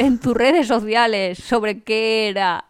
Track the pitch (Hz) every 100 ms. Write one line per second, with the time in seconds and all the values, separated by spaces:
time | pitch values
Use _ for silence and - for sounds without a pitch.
0 | 269 240 247 233 254 339 240 233 214 226
1 | 233 202 185 180 - 233 214 208 - 220
2 | 220 220 214 196 185 170